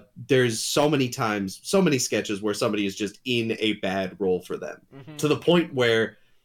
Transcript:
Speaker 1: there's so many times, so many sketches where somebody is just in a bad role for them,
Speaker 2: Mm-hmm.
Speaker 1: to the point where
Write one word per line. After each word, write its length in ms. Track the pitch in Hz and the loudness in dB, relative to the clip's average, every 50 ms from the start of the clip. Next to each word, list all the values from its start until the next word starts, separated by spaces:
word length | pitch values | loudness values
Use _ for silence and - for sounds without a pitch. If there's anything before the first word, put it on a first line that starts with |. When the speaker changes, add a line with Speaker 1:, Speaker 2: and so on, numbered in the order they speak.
| - _ _ - 123 - | -6 _ _ -20 -2 2
Speaker 1:
there's 360 | 135 127 127 120 110 110 - | 4 4 4 2 0 -2 -4
so 260 | - - 151 143 151 | -2 2 2 2 4
many 200 | 156 139 131 123 | 2 2 0 -2
times, 500 | - - 127 110 104 104 98 95 - - - | -2 -2 -2 -2 0 -2 -2 -4 -8 -10 -6
so 180 | - - 196 | 0 2 2
many 160 | 190 170 151 123 | 4 4 2 2
sketches 420 | - - - 107 104 - 107 95 | 0 0 -2 -2 -2 -2 -4 -4
where 120 | 104 107 104 | -2 -4 -2
somebody 320 | - 135 117 104 107 101 | 0 0 0 0 0 -2
is 100 | 98 95 | -2 -2
just 240 | - 107 98 - - _ | -4 -6 -6 -6 -8 _
in 320 | 131 123 120 113 113 113 - | -4 -2 -2 -2 -2 -2 -2
a 140 | 110 110 101 | 0 -2 -2
bad 420 | 95 - 98 95 98 95 92 90 - | -2 -4 -4 -2 -2 -4 -4 -4 -4
role 240 | 101 92 92 90 | -2 0 0 -2
for 140 | 87 - 85 | -4 -8 -10
them, 240 | - - 76 - - _ _ - | -10 -10 -12 -14 -16 _ _ -20
Speaker 2:
Mm-hmm. 220 | 139 139 - 156 - | -20 -20 -16 -8 -4
Speaker 1:
to 100 | - 151 | -2 0
the 80 | 147 131 | 0 2
point 360 | - - 170 175 160 170 143 | 2 4 4 4 4 2 0
where 440 | 127 123 117 113 113 110 107 - _ _ _ _ _ _ | 0 2 4 4 2 2 0 -4 _ _ _ _ _ _